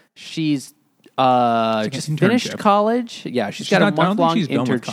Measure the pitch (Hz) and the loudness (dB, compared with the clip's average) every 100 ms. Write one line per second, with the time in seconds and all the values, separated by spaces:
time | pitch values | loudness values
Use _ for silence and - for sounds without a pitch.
0 | _ - - - 156 143 - _ _ _ | _ -20 -14 -4 -2 -2 -4 _ _ _
1 | _ - 131 127 120 117 113 110 107 131 | _ 0 2 4 2 2 0 0 -2 -6
2 | - 151 185 247 - 214 214 202 214 240 | -6 0 2 2 -2 -2 2 2 2 0
3 | 240 - - 247 101 - - 190 156 156 | -4 -10 -6 -4 -4 -6 0 2 2 2
4 | 175 214 165 165 165 - 127 113 - | 0 2 2 2 0 0 0 -2 -2